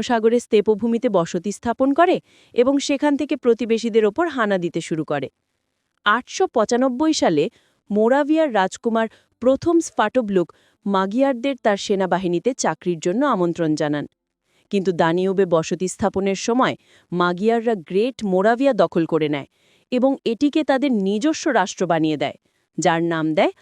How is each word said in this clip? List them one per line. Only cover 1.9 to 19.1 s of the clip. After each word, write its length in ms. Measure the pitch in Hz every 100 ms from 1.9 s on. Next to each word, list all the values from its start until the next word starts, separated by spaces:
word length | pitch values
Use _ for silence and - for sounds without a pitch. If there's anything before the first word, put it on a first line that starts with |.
করে 240 | 277 359 254 _ _ _
এবং 200 | - 247 285 -
সেখান 260 | 285 294 277
থেকে 140 | 294 294
প্রতিবেশীদের 680 | 247 226 226 226 233 220 214
ওপর 140 | 208 339 269
হানা 200 | 214 190
দিতে 160 | 170 170 -
শুরু 160 | 160 151
করে। 180 | 147 135 _ _ _ _ _ _ _ -
আটশো 380 | 226 - - 370 247
পঁচানব্বই 580 | 208 240 262 247 311 302
সালে 240 | 247 151 185 _ _ _ -
মোরাভিয়ার 580 | 208 220 277 285 311 311 214
রাজকুমার 500 | 190 - 233 220 226 _ _ -
প্রথম 320 | 240 269 320 339 -
স্ফাটবলুক 600 | - 214 262 208 190 170 - _ _ 202
মাগিয়ারদের 680 | 190 196 226 269 247 277 269
তার 160 | 226 196 -
সেনাবাহিনীতে 640 | 196 190 180 185 170 240 262
চাকরির 360 | 208 156 180 170 175
জন্য 160 | 202 285
আমন্ত্রণ 360 | 214 175 165 160 151
জানান, 260 | 151 147 123 _ _ _ _ _ -
কিন্তু 200 | 202 185 170
দানিউবে 440 | 165 175 190 190 190
বসতি 320 | 165 160 170 185
স্থাপনের 500 | - 196 190 196 190 -
সময় 280 | 240 214 120 _ _ -
মাগিয়াররা 640 | 175 175 180 220 233 226 214 151
গ্রেট 280 | 185 240 - 208
মোরাভিয়া 400 | 185 208 233 277 208
দখল 220 | 170 180
করে 220 | 160